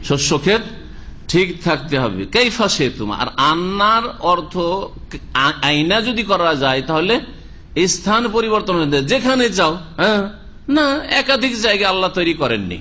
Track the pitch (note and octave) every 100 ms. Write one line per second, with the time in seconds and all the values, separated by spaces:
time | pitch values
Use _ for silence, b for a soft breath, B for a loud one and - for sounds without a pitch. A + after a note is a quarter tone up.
0 | - C#3+ - D3+ F3+ A3 A3 - - B
1 | B B - E3+ F#3+ E3 F3 C#3 D3 C#3
2 | B2 F#2 F#2+ A3+ B3 G#3 G3+ - C3+ -
3 | G#2 G2+ B2 - C#3 D#3+ F3+ G3 G#3 A3+
4 | A#3 - E3+ F3 D3+ F3+ E3+ F#3 - -
5 | - - - B2+ C#3 D#3 C#3 D3 D#3+ G#3
6 | A3 A#3 G3+ F#3+ E3+ D3+ C3+ C3 C3+ D#3
7 | F3+ A#3+ - B B B B - F3+ F3+
8 | F#3+ G#3+ A#3+ A3 A3+ G#3+ G#3 F3 D3+ C#3+
9 | C#3 B3+ B3 C4 A#3+ F#3 E3 F3 - -
10 | F3+ G#3+ G3+ - - - - C#4+ D4 C#4+
11 | C#4 C4 C4 C4+ C4 A#3 A3 G#3 G3 F#3+
12 | F#3 F3+ E3+ D#3+ C#3 A2+ F#2+ E2+